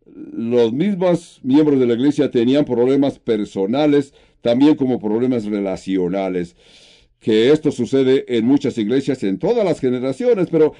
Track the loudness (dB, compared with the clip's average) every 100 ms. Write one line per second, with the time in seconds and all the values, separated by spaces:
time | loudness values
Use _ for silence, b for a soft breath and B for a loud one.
0 | _ -20 -14 -8 -2 2 2 0 -2 0
1 | 0 0 -4 -10 0 2 4 2 2 2
2 | 0 0 0 0 2 2 0 0 2 2
3 | 0 -2 -4 -4 -4 -4 -2 0 2 2
4 | 0 b b b -2 2 4 2 0 -2
5 | -2 -2 0 -2 -2 -4 -4 -6 -4 -2
6 | -2 -2 -4 -4 -6 b b b b b
7 | b _ 0 2 4 2 0 -4 -2 0
8 | 2 2 0 -2 2 0 0 -4 -2 -2
9 | -2 -4 -4 -2 -2 0 0 -2 -2 -2
10 | -4 -2 0 0 0 2 0